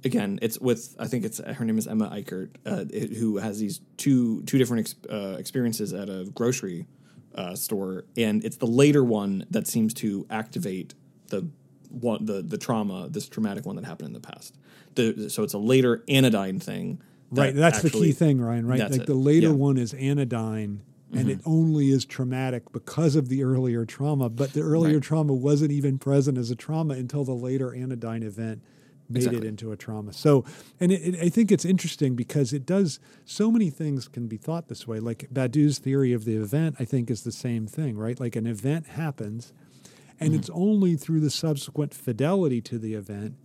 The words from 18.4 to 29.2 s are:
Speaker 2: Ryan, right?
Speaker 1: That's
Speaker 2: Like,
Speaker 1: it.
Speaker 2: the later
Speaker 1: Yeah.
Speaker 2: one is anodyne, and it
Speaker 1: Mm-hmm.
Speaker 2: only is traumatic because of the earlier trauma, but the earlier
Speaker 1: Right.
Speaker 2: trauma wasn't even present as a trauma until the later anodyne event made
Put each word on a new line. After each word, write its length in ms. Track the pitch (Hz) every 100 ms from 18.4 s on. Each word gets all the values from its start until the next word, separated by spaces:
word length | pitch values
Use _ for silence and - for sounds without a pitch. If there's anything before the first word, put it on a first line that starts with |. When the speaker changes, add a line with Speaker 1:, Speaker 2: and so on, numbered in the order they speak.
Speaker 2:
Ryan, 240 | 117 117 117
right? 120 | 131
Speaker 1:
That's 140 | 104
Speaker 2:
Like, 80 | 131
Speaker 1:
it. 40 | 127
Speaker 2:
the 60 |
later 340 | 131 135 156 165
Speaker 1:
Yeah. 60 |
Speaker 2:
one 220 | 147 143 135
is 140 | 117
anodyne, 880 | 131 135 143 131 117 110 110 104 104 - - -
and 140 | - 131
it 120 | 135
Speaker 1:
Mm-hmm. 100 | 165
Speaker 2:
only 400 | 160 160 151 139
is 140 | 135 -
traumatic 680 | - 127 127 131 123 -
because 440 | 120 - - 165 147
of 120 | 127
the 160 | 131
earlier 400 | 131 131 127 117
trauma, 460 | 113 - 139 147 123
but 240 | 117 139
the 80 | 147
earlier 320 | 156 156 165
Speaker 1:
Right. 80 | 151
Speaker 2:
trauma 320 | 135 156 151
wasn't 360 | 135 135 147 151
even 260 | 143 139 135
present 400 | 139 139 135 131
as 120 | 117
a 60 | 123
trauma 380 | - 160 160
until 280 | 131 123 147
the 100 | 131
later 400 | 127 127 135 127
anodyne 480 | 123 127 123 113 113
event 400 | 110 101 113 110 - _ _ _ _
made 140 | 120